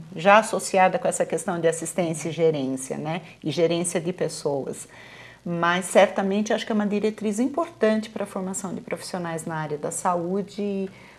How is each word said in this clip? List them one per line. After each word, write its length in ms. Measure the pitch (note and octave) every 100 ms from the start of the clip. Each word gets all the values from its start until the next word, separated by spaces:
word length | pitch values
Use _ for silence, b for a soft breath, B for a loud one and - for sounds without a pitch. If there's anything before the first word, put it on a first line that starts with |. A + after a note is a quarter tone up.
| D#3+ F3+
já 240 | F3+ G#3
associada 580 | G#3+ F#3 - F#3+ F#3 F3
com 100 | -
essa 180 | - F3+
questão 340 | D#3+ - E3+
de 80 | E3
assistência 640 | D#3+ E3 - E3+ D#3+ E3+
e 20 |
gerência, 680 | D#3 E3 D3+ C3 C3 - C#3+
né? 240 | D3+ F3 B B
E 80 | D#3+
gerência 480 | D3 E3 E3+ F3 F#3
de 100 | E3
pessoas. 760 | F3+ D#3+ - D3+ C#3 - - - B B B B B E3+
Mas 400 | E3+ E3+ F3+ F3+
certamente 680 | G#3+ G3+ - G3 G3+ G#3+
acho 120 | A3+ -
que 60 |
é 40 | G#3+
uma 120 | G#3
diretriz 500 | G#3 G#3+ G#3+ G#3 G3+
importante 720 | C4 D#4 E4 - G#3+ A3 G#3+
pra 160 | - G3+
formação 480 | G3+ F#3 F#3+ F#3
de 80 | E3+
profissionais 640 | - F3 - F#3 E3+ E3 D#3+
na 100 | D#3+
área 200 | D#3 D3
da 140 | D#3+
saúde, 960 | E3 F#3+ F3 E3+ G3 G3 - G3+ G3 F#3+ B B